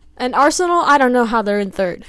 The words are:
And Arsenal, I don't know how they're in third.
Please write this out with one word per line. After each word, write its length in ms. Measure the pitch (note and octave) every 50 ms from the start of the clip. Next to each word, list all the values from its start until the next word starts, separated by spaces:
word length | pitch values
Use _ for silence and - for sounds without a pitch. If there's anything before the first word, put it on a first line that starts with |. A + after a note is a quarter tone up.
| _ - _
And 200 | - B3+ B3+ A#3+
Arsenal, 460 | - C#4 D4+ D4 - F4+ F4 F4 F4
I 160 | E4+ D4 C#4+ C#4+
don't 140 | C4+ B3
know 120 | B3 B3 A#3+
how 180 | G#3+ A#3+ A3+
they're 160 | G#3 G#3 G3+ G#3
in 140 | G3+ F#3+
third. 320 | - - G3 F3 - - -